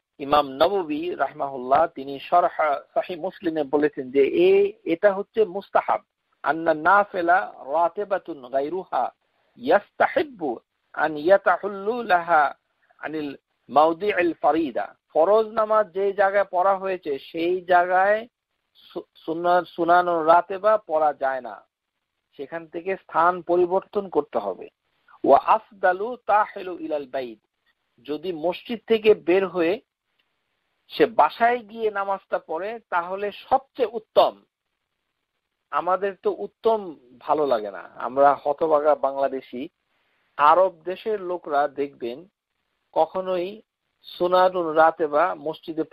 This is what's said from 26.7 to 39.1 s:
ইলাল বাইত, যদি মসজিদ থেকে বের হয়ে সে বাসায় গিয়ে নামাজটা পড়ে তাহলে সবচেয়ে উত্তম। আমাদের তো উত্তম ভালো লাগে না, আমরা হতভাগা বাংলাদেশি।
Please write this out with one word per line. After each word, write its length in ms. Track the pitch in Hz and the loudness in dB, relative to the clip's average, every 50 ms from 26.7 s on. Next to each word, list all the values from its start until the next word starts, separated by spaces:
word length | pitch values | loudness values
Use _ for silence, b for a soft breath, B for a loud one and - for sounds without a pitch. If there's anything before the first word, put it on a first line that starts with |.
| 170 165 160 | -12 -10 -8
ইলাল 220 | 156 151 147 143 127 135 | -6 -6 -6 -6 -6 -8
বাইত, 280 | 135 131 117 110 - _ _ _ _ _ _ _ _ _ _ _ _ 120 | -8 -8 -8 -12 -16 _ _ _ _ _ _ _ _ _ _ _ _ -10
যদি 240 | 131 147 151 151 190 170 151 151 | -10 -10 -8 -8 -8 -8 -4 -4
মসজিদ 340 | 180 175 - - - 240 202 _ - | -4 -4 -6 -8 -10 -10 -8 _ -2
থেকে 200 | 226 214 208 214 208 165 147 | 0 2 4 4 4 4 4
বের 180 | 165 180 196 196 175 165 | 2 2 2 2 0 -2
হয়ে 180 | 180 160 165 202 262 _ _ _ _ _ _ _ _ _ _ _ _ _ _ _ _ _ _ _ _ _ - | -2 0 0 0 -2 _ _ _ _ _ _ _ _ _ _ _ _ _ _ _ _ _ _ _ _ _ -6
সে 120 | - - 151 - - 151 | 0 0 0 2 4 2
বাসায় 400 | 147 - - - 233 240 247 247 214 196 | 2 2 2 0 0 0 0 0 -6 -12
গিয়ে 200 | 226 226 220 214 202 196 | -10 -4 -4 -4 -4 -4
নামাজটা 380 | 196 196 196 185 _ - 196 175 - - | -6 -4 -6 -8 _ -6 -8 -8 -6 -6
পড়ে 200 | 160 165 190 214 233 226 _ - 185 | -8 -8 -8 -8 -12 -12 _ -6 -4
তাহলে 340 | 175 170 180 190 196 208 202 - - - | -4 -4 -4 -8 -6 -6 -8 -8 -8 -6
সবচেয়ে 460 | - 254 262 - _ _ - 240 202 - 220 | -2 -2 -2 -2 _ _ -4 -4 -4 -4 -8
উত্তম। 340 | - _ - 202 170 127 98 101 98 _ _ _ _ _ _ _ _ _ _ _ _ _ _ _ _ _ _ _ _ _ _ _ _ - | -8 _ 4 4 4 4 2 -6 _ _ _ _ _ _ _ _ _ _ _ _ _ _ _ _ _ _ _ _ _ _ _ _ _ -6
আমাদের 420 | 143 147 160 180 185 180 196 196 185 _ - | -6 -4 -2 -2 -2 -2 -2 -4 -6 _ -4
তো 60 | 214 185 - 202 | -6 -4 -6 -8
উত্তম 340 | 202 _ _ - 226 226 214 196 175 139 - _ 123 131 120 - | -14 _ _ 0 0 0 0 -2 -8 -14 -16 _ _ -20 -10 -2
ভালো 180 | 151 151 156 151 135 | -2 0 0 2 0
লাগে 200 | 123 107 104 101 95 | 0 -2 -2 -6 -10
না, 60 | 85 - - - - 120 | -12 -16 -16 -14 -10 -10
আমরা 220 | 117 127 139 143 143 135 120 - | -4 2 4 6 6 6 4 0
হতভাগা 500 | 147 143 - 170 156 156 147 147 151 143 127 127 | -4 -2 -2 0 2 2 2 4 2 2 2 0
বাংলাদেশি। 560 | 135 | -4